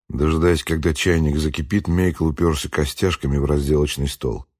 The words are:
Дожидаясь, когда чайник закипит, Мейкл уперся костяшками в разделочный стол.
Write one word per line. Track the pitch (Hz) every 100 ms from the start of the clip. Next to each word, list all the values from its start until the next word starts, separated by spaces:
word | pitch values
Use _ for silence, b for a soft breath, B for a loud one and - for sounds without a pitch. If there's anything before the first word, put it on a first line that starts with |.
| -
Дожидаясь, | 62 76 80 85 82 -
когда | 80 85
чайник | 80 92 82 78 73
закипит, | 76 73 76 104 85
Мейкл | 85 92 80 80
уперся | 73 85 76 76
костяшками | - 73 - 95 82 69 69
в | 69
разделочный | 73 71 76 73 - 69
стол. | - 65 55 -